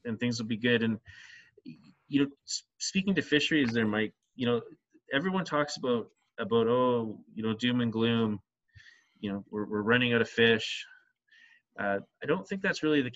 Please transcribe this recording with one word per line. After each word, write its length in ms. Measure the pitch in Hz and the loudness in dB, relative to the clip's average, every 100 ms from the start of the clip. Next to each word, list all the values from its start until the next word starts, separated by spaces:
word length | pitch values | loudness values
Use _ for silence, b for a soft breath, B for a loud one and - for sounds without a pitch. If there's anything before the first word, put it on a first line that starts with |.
and 160 | 120 110 | -8 -4
things 180 | 120 117 | -2 -2
will 80 | 110 | -4
be 120 | 113 | -2
good." 240 | 120 120 | 2 2
And, 160 | 113 110 B B B B B _ | 2 -2 B B B B B _
you 560 | - - - _ - 139 | -20 -20 -20 _ -2 0
know, 60 | 139 - - | 0 -2 -10
s-, 180 | - - - | -10 -12 -12
speaking 360 | - 196 190 | -6 -2 0
to 80 | 175 | 0
fisheries 480 | - 147 - 156 127 | 2 2 2 2 2
there, 160 | 117 110 | 2 0
Mike, 260 | 104 107 - _ - | 0 -2 -6 _ -4
you 80 | |
know, 160 | 123 120 - - _ _ - | 0 0 -2 -14 _ _ -6
everyone 360 | 139 185 190 175 | -2 0 -2 -2
talks 320 | 147 147 - | -2 -2 -2
about, 300 | 127 120 101 _ _ - | -2 -2 -4 _ _ -10
about, 300 | 110 117 113 | 0 2 2
oh, 500 | 123 127 120 113 104 - | 2 2 0 -2 -8 -14
you 80 | - | -6
know, 120 | 110 | -4
doom 260 | 110 123 123 | -2 0 0
and 100 | 117 | 0
gloom. 480 | 110 117 117 113 107 - _ _ b b b b _ | 2 2 2 0 -2 -8 _ _ b b b b _
You 100 | 104 | -8
know, 80 | 98 98 | -6 -8
we're, 140 | 107 104 | -8 -4
we're 160 | 104 104 | -2 2
running 200 | 120 123 | 4 4
out 80 | 117 | 2
of 80 | 113 | 2
fish. 560 | - 117 113 - - - B B _ _ b b b _ - | 4 4 4 0 -8 -12 B B _ _ b b b _ -6
Uh, 180 | 101 98 - _ | -2 -2 -4 _
I 40 | 135 | -4
don't 200 | 175 190 | -4 -4
think 140 | 196 | -4
that's 220 | 190 165 | -4 -2
really 200 | 156 151 | 0 2
the 80 | 123 | 0